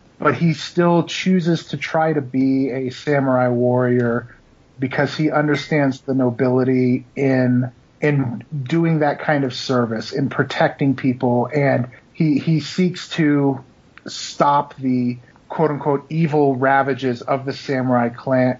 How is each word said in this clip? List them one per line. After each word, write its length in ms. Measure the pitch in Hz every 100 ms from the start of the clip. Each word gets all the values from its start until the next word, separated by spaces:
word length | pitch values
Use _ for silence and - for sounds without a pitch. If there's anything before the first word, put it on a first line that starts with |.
| _ -
but 160 | 147
he 180 | - 165
still 480 | 151 - 175 175 170
chooses 680 | 170 - 185 185 165 165 -
to 80 | 147
try 360 | - 160 160
to 80 | 147
be 500 | 127 131 135 135 135
a 200 | 131 127
samurai 580 | - 151 143 135 127 123
warrior 840 | 123 123 123 123 123 117 120 117 - _ _ _ -
because 380 | 131 151 135 -
he 140 | 151
understands 680 | 147 151 143 - 151 139 127
the 120 | -
nobility 880 | 135 123 117 127 127 131 127 127 127 - -
in, 540 | 135 131 127 123 123 - _ -
in 440 | 151 143 127 117 - 147
doing 380 | 123 165 165 156
that 180 | 147 -
kind 260 | - 147
of 100 | 131
service, 580 | - - 123 113 113 -
in 160 | - 131
protecting 640 | - 127 - 156 - 139
people, 540 | 127 135 123 123 123 123
and 340 | 151 139 123 123 - _
he, 260 | - 156 135
he 220 | 170 156
seeks 480 | 147 - 180 180 -
to 520 | - 151 147 139 131 - _ _ - -
stop 680 | - - - 147 143 143 -
the 420 | 131 127 123 123 - - -
quote-unquote 560 | - 151 143 147 139 -
evil 480 | 160 165 151 143 127
ravages 640 | 131 139 135 127 131 120
of 240 | - 135
the 80 | 135
samurai 560 | - - 131 127 123 120
clan, 500 | 120 135 131 127